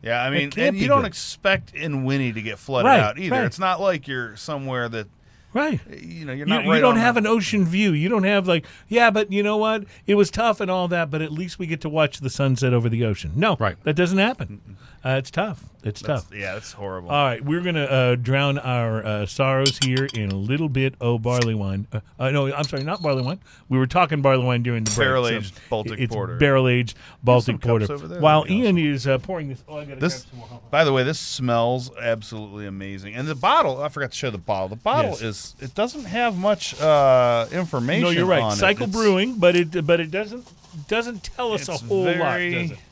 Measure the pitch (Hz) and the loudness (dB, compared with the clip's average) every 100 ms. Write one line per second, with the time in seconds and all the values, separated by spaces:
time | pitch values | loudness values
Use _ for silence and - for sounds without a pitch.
0 | 113 120 127 143 143 - 262 196 226 277 | -2 -2 0 0 -2 0 0 2 2 2
1 | 233 - - - 196 190 - - 160 139 | 2 -6 -12 -4 0 0 -2 -10 -6 -2
2 | 131 139 127 110 110 104 - 131 240 254 | 0 0 0 -4 -8 -10 -2 2 6 6
3 | 107 113 190 254 214 - 185 175 196 170 | 4 0 -2 0 -2 -2 -2 0 0 -2
4 | 131 131 117 104 - 147 131 127 120 113 | -4 -6 -6 -10 -10 -8 -4 -4 -4 -6
5 | 101 _ _ _ _ 226 302 226 - - | -10 _ _ _ _ -2 -2 -2 -6 -18
6 | - 170 151 131 147 226 196 160 247 226 | -16 -14 -10 -6 0 0 4 4 6 6
7 | 240 240 208 226 180 214 175 180 208 151 | 4 2 2 2 2 0 2 2 2 2
8 | 170 220 190 202 185 170 - - - 226 | 2 2 2 2 2 0 0 -20 -2 4
9 | 233 214 208 196 208 214 220 220 202 - | 4 4 0 0 0 0 0 -2 -6 -14
10 | - 202 196 - 233 214 190 185 175 175 | 0 4 4 2 0 0 -2 -2 0 -2
11 | 160 156 160 151 180 - 175 160 165 156 | -2 -4 -4 -6 -8 -8 -6 -4 -4 0
12 | 151 - 135 - 139 127 127 123 117 113 | 0 0 -8 0 2 2 2 2 2 0
13 | 117 101 78 92 214 170 104 90 - 151 | 0 -2 -4 0 0 2 -2 -2 -4 0
14 | 180 190 208 254 - 104 - 98 - - | 2 2 0 0 -8 -12 -18 -20 -20 -10
15 | 131 131 131 - 208 143 - _ 110 104 | -2 -2 -2 -4 -4 -6 -14 _ -8 -8
16 | 104 135 90 104 98 98 - - 101 92 | -4 -4 -6 -8 -8 -8 -12 -12 -10 -10
17 | 87 147 143 117 139 165 180 165 139 131 | -4 0 0 0 -2 -2 0 -2 0 2
18 | 127 123 120 135 143 139 131 123 117 110 | 2 2 0 0 2 -2 -2 -2 0 -2
19 | 107 107 101 - 135 135 135 127 131 127 | -2 -4 -4 0 0 2 2 0 -2 0
20 | 135 117 104 98 101 139 156 131 135 - | -2 -4 -4 -4 -2 -2 0 0 -2 -2
21 | 120 120 113 123 120 110 98 95 104 110 | -2 -2 0 0 0 -2 -4 -6 -6 -10
22 | - - 131 143 135 143 151 143 143 - | -12 -6 -2 -2 -2 -4 -6 -6 -6 -4
23 | 160 135 127 190 _ - _ 131 131 180 | -2 -2 -2 -6 _ -20 _ 0 2 2
24 | 170 151 139 131 127 123 120 117 110 104 | 2 2 4 4 2 0 0 -2 -2 2
25 | 139 131 120 113 98 92 - 117 107 107 | 2 4 2 -2 -6 -14 -4 -4 -4 -4
26 | 120 110 95 - 143 135 131 123 120 - | -4 -4 -6 2 4 4 4 2 0 -6
27 | - - 123 123 117 104 117 113 104 143 | -20 -4 4 4 4 -2 2 2 0 -4
28 | 156 175 156 151 151 190 240 180 151 139 | -8 2 6 6 4 2 2 2 2 0
29 | 127 131 - 185 147 127 - 147 147 135 | 0 0 -2 -8 -8 -12 -14 -14 -14 -2
30 | 156 - - 123 113 120 - 143 160 135 | -2 -2 -12 -20 -18 -20 -2 2 4 4
31 | 127 156 - - 127 117 117 127 127 110 | 2 -2 -6 -4 0 2 2 0 -6 -6
32 | 117 113 104 110 107 101 101 98 98 98 | -2 -2 -4 -12 -12 -12 -10 -10 -10 -12
33 | 98 110 147 143 185 302 214 131 147 147 | -12 -10 -8 -2 2 4 2 -2 -6 -6
34 | 135 - 135 101 87 101 95 107 208 269 | -8 -4 -6 -6 -4 -4 -4 -4 -2 0
35 | 285 143 110 101 - - 135 156 226 302 | 0 -2 -6 -8 -12 -14 -12 -4 -4 -4
36 | 220 208 240 185 196 208 - - 156 147 | -8 -2 -2 0 0 0 -4 -2 4 6
37 | 139 127 123 120 113 127 170 139 120 160 | 6 6 6 2 0 -4 -4 -2 0 0
38 | 170 170 180 165 113 104 196 208 233 202 | 2 2 4 2 2 2 2 2 -2 2
39 | 220 185 220 240 175 180 170 175 151 170 | 2 4 0 4 4 4 2 -2 2 2
40 | 165 180 208 247 247 - - 165 143 220 | 2 -6 -6 -10 -16 -20 -20 -18 -4 -4
41 | 233 220 - - 240 214 139 165 117 196 | -4 -8 -14 -6 -4 -4 -4 -8 -2 0
42 | 185 175 156 175 175 175 170 - - | 2 2 0 0 -2 -4 -4 -8 -18